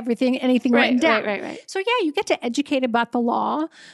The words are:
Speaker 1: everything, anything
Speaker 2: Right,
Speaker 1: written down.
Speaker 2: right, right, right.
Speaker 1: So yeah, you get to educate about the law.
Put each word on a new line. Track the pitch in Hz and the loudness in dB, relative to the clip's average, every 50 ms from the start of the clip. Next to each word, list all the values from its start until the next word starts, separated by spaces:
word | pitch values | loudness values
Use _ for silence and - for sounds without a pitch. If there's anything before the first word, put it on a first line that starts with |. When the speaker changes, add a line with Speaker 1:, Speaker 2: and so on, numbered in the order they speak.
| 240 | 0
Speaker 1:
everything, | 247 233 - 262 254 254 262 | 0 -2 0 2 0 0 0
anything | - 254 254 240 - 262 | 2 2 2 2 4 4
Speaker 2:
Right, | 240 240 247 | 4 4 4
Speaker 1:
written | 233 247 247 | 4 2 2
down. | 311 330 226 214 - | 4 2 2 2 0
Speaker 2:
right, | 208 202 - | -4 -6 -6
right, | |
right. | - - - - - - | -6 -10 -12 -12 -14 -8
Speaker 1:
So | - 381 | -8 -6
yeah, | 381 466 466 494 381 | -2 0 0 0 0
you | 302 | 0
get | 294 392 427 | -2 -2 -2
to | - 320 - - | -2 -2 -2 -2
educate | 247 233 285 277 - 294 269 254 | -4 -4 -4 -2 -2 -2 -2 0
about | 247 220 233 233 233 | 0 0 0 -2 0
the | - 247 | -2 -2
law. | 233 233 233 220 214 214 240 294 311 320 - - - - | 0 0 0 0 -2 -2 -2 -2 -4 -6 -8 -16 -20 -20